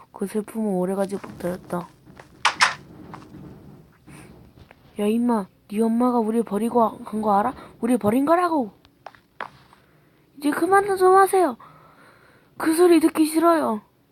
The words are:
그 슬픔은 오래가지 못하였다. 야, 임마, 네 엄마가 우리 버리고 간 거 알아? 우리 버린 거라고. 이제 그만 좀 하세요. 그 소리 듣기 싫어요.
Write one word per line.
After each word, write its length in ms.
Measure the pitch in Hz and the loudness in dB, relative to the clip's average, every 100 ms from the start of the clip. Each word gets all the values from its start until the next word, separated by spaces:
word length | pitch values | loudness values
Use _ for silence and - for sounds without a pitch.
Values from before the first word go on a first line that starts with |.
| - | -20
그 160 | - 196 | -10 -8
슬픔은 460 | 214 208 226 214 | -6 -8 -6 -4
오래가지 420 | 180 180 196 196 196 | -2 -2 -2 -4 -6
못하였다. 720 | - - 175 185 - 175 175 _ - - - - - - - - - - - - - - - - - - - _ - - - - - - - - _ - | -12 -10 -8 -10 -8 -10 -10 _ -20 -20 -20 -6 -4 -2 -2 -4 -16 -20 -20 -20 -20 -20 -20 -20 -20 -20 -20 _ -20 -20 -20 -20 -20 -20 -20 -20 _ -6
야, 60 | 208 | -2
임마, 420 | 226 240 226 185 _ - | 0 0 -2 -4 _ -8
네 120 | 208 | -2
엄마가 380 | 226 233 247 240 | 0 2 0 0
우리 240 | 214 233 | 0 -2
버리고 540 | 220 202 233 233 214 - 240 | -2 -2 -2 2 0 -2 -10
간 160 | 214 | -4
거 180 | 214 202 | 0 0
알아? 140 | 226 - - - | 0 -4 -16 -6
우리 160 | 226 247 | -2 0
버린 300 | 208 247 285 | 2 2 2
거라고. 480 | 339 349 320 214 - _ _ - - _ - - - _ _ _ _ _ _ _ - | 2 2 -2 -4 -8 _ _ -20 -20 _ -16 -16 -18 _ _ _ _ _ _ _ -8
이제 140 | 285 | -4
그만 420 | - 339 392 403 370 | -2 2 2 2 2
좀 180 | 370 381 | 4 6
하세요. 400 | 381 381 320 226 - - - _ - _ _ _ _ - | 4 4 0 -2 -14 -20 -20 _ -20 _ _ _ _ -6
그 180 | 320 320 | -2 4
소리 240 | 359 330 | 6 6
듣기 260 | 311 - 311 | 4 2 0
싫어요. 540 | 320 339 330 247 214 - _ _ | 2 2 2 0 -4 -8 _ _